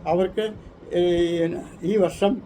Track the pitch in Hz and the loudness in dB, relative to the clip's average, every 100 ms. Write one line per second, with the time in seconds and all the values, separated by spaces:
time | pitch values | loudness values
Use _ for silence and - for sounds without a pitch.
0 | 156 175 190 202 214 208 - - - 175 | -2 0 0 -2 -6 -6 -16 -20 -6 0
1 | 180 170 170 170 165 175 - - 170 208 | 2 2 2 2 0 -2 -10 -8 -2 2
2 | 170 - 196 220 | 2 2 0 0